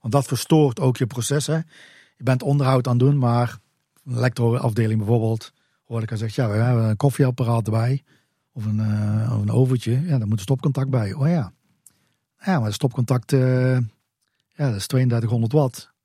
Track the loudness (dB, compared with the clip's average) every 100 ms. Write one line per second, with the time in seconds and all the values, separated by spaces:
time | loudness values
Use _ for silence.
0 | 0 0 0 -6 2 4 4 2 0 0
1 | -4 -4 -2 -2 -2 -4 -4 -16 -20 -20
2 | _ _ -2 0 2 2 4 2 2 2
3 | 4 4 2 2 -2 -6 _ _ _ _
4 | -8 -2 -2 0 0 2 0 0 0 0
5 | 2 0 0 -4 -8 _ _ _ _ -8
6 | -6 -6 -6 -2 0 0 2 2 0 2
7 | 0 2 0 0 -2 0 0 -2 0 -4
8 | _ _ _ _ _ -8 -4 -2 -2 -2
9 | 0 -2 -2 -2 0 2 2 0 0 -2
10 | 0 0 0 -2 0 0 0 -2 -2 -2
11 | -2 -2 0 0 -4 _ _ _ -20 _
12 | _ _ _ _ -2 0 0 -2 -2 -2
13 | 0 -2 0 0 2 2 2 0 -2 _
14 | _ _ _ _ _ -4 -4 -2 -2 0
15 | 2 0 0 0 2 2 0 -4 -20 _